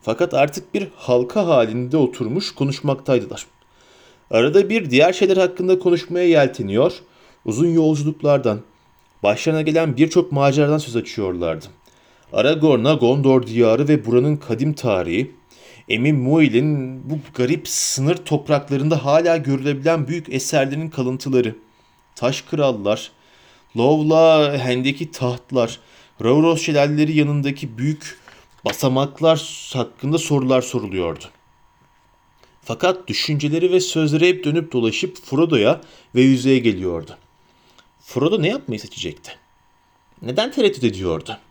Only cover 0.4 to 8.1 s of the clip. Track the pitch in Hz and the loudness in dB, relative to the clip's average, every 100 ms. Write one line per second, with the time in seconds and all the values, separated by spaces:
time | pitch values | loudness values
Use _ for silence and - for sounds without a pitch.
0.4 | 147 165 - - 196 - - 123 123 214 | 0 -2 -6 -6 -6 -12 0 0 0 -2
1.4 | 180 143 113 113 123 156 131 - 113 147 | 2 2 2 -2 -2 0 0 -2 -6 -4
2.4 | 202 - 139 139 147 135 - 127 104 - | -6 -4 -4 -4 -4 -4 0 -2 -2 -14
3.4 | - _ _ _ _ _ _ _ _ 113 | -16 _ _ _ _ _ _ _ _ 2
4.4 | 127 175 190 226 170 123 165 185 190 185 | 4 4 2 0 0 4 4 4 2 2
5.4 | 180 185 180 185 185 175 - 175 175 160 | 0 0 0 2 2 0 -2 -2 2 4
6.4 | 135 - 104 101 156 - - _ _ _ | 2 0 -4 0 0 -2 -18 _ _ _
7.4 | - 113 170 165 156 156 147 | -8 0 2 2 2 0 -2